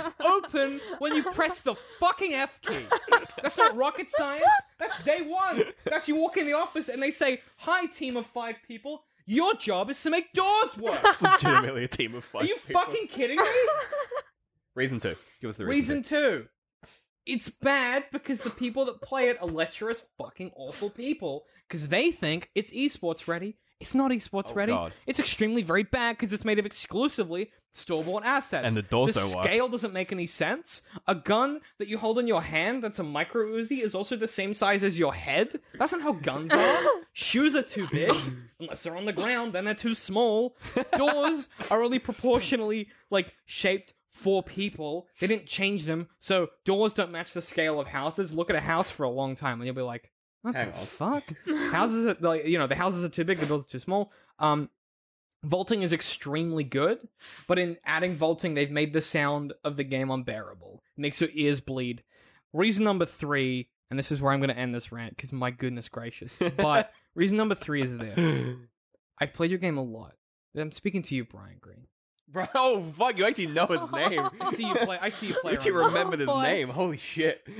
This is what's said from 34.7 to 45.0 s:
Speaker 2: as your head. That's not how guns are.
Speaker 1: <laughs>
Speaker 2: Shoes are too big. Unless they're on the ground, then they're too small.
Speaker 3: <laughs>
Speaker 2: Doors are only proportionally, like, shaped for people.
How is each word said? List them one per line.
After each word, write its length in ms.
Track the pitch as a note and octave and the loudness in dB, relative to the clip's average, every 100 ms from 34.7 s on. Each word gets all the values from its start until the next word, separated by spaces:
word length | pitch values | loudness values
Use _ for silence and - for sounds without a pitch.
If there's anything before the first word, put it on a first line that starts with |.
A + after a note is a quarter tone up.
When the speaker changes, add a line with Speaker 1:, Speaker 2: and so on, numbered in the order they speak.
| G3+ | 4
Speaker 2:
as 140 | G3 E3+ | 2 2
your 140 | D3+ | 2
head. 460 | F2 A2 C#3+ A3+ D#4 - - | 0 -2 0 0 -2 -8 -2
That's 120 | D4+ | 0
not 100 | E4+ | 0
how 100 | D4+ | -2
guns 400 | F#3 - C3+ D#3+ | -2 -2 -2 4
are. 300 | - C#5 C5+ B4+ G#4+ | 6 6 6 4 2
Speaker 1:
<laughs> 140 | - | 0
Speaker 2:
Shoes 420 | - - A3+ D4+ C#4 | -6 0 4 4 2
are 60 | |
too 260 | - - F3 | 0 -4 -2
big. 220 | D3+ F3+ D#4 C3 B2 A#2+ - | 0 4 2 0 -8 -14 -16
Unless 220 | D#3+ - | -12 -10
they're 120 | E3 E3+ | -8 -6
on 100 | G#3 | -4
the 60 | |
ground, 420 | F3+ G#3+ B3 A#3 | -2 0 -2 -2
then 100 | F3+ | -4
they're 100 | G#3 | -2
too 200 | G#3+ A#3 A3+ | -2 -2 -4
small. 600 | - G3 A#3+ G#3+ B3 - - - | -2 2 4 4 0 -4 -6 -4
Speaker 3:
<laughs> 200 | B3+ F4 | 0 2
Speaker 2:
Doors 520 | C#4+ D4 D4 D#4+ B3+ - G3+ | 4 4 2 0 -4 -8 0
are 120 | G#3+ | 2
only 160 | A#3+ B3+ | 4 0
proportionally, 920 | - A#3 B3+ A#3+ - B3 G#3+ A3 G#3 _ - | -2 -2 2 2 2 0 0 -2 -6 _ -2
like, 240 | G3 F3+ - | 0 0 -8
shaped 480 | - - G3 F#3+ - _ _ | -12 -2 0 0 -4 _ _
for 280 | - G3 G3 | -6 0 0
people. 640 | F#3 - G3+ F3+ D3+ E3 | 0 -6 -6 -6 -8 -8